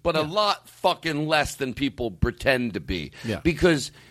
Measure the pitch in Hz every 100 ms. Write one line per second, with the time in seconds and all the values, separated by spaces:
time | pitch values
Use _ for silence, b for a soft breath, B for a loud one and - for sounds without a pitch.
0 | 170 156 151 202 208 - - - 185 165
1 | 165 147 156 156 139 - 135 117 139 -
2 | 117 90 123 113 135 127 120 92 - 90
3 | 69 B 113 92 170 160 175 147 - B
4 | B